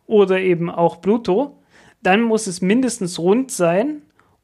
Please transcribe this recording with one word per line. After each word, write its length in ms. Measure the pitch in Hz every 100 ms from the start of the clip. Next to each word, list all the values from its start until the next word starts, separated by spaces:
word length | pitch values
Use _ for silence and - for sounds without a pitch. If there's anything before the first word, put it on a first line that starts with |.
| -
oder 320 | 214 190 185
eben 320 | 185 170 170
auch 280 | 170 170 165
Pluto, 600 | 190 233 240 190 285 - _ _ - _
dann 220 | 185 202
muss 240 | 233 214 202
es 120 | 170
mindestens 600 | 185 233 254 226 180 180
rund 320 | 175 226 262
sein. 500 | - 170 180 277 302 - _ _ _